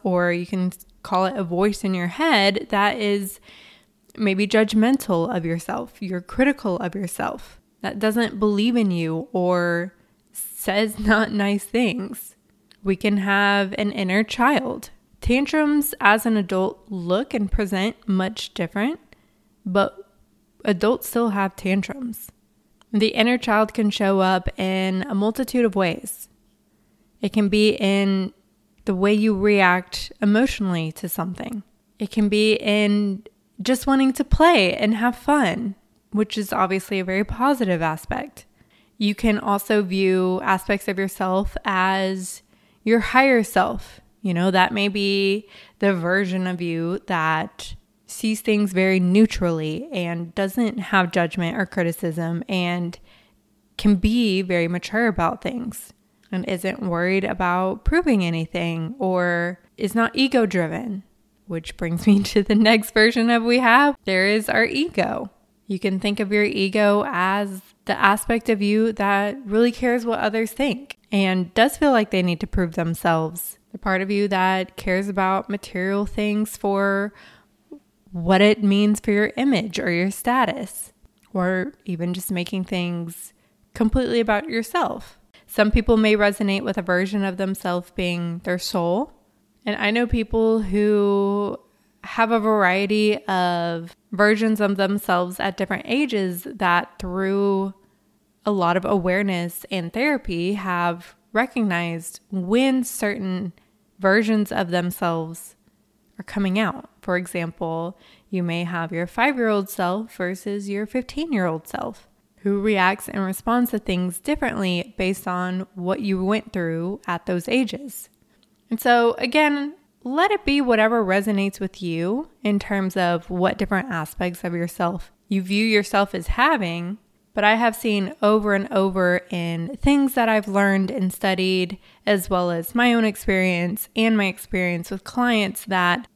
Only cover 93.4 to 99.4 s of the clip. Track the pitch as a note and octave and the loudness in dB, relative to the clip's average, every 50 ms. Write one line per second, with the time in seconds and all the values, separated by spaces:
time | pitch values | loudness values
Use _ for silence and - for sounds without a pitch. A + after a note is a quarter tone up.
93.4 | F3+ F3 F3 E3+ E3+ E3+ E3+ E3 E3+ E3+ - _ _ - G#3 F3+ G#3 G#3 A3 G#3 | 0 0 0 -2 -2 -4 -4 -6 -8 -12 -18 _ _ -10 0 2 4 4 4 4
94.4 | A3+ A3 G#3+ G#3+ G#3 G3 G3+ F#3+ G3 F#3+ G3+ G3+ - - F3+ F3+ F3+ F3+ F#3 - | 2 0 2 2 0 0 2 0 0 0 0 -2 0 0 0 0 0 -2 -4 -4
95.4 | G3 G3 F#3 - F#3+ - G3 - - - A#3 C#4 D4+ B3 A3+ G3+ F#3+ F#3 F3 F3 | -4 -4 -2 -4 -4 -4 -4 -8 -4 -4 -2 -2 0 0 -2 -2 -2 -2 -4 -6
96.4 | - - - F#3+ G3 F3 F3 F3 - - - - G3 F3+ F3+ F#3+ F#3+ F#3+ G3 G3+ | -10 -12 -8 -2 0 2 2 2 0 -4 -12 -12 -10 -6 -4 -2 -2 0 0 2
97.4 | G3+ G3+ G3 F#3+ G3 G3 F#3+ _ _ _ _ _ _ _ _ _ _ _ _ _ | 2 2 2 0 -2 -4 -6 _ _ _ _ _ _ _ _ _ _ _ _ _
98.4 | - G#3+ G#3 F#3+ E3+ E3+ F3 F#3 F#3 - G#3 F#3+ E3+ F#3 F3+ G3 G3+ G3 F#3 F3 | -4 -2 0 2 2 2 2 0 0 0 0 0 2 0 0 0 0 0 -2 -2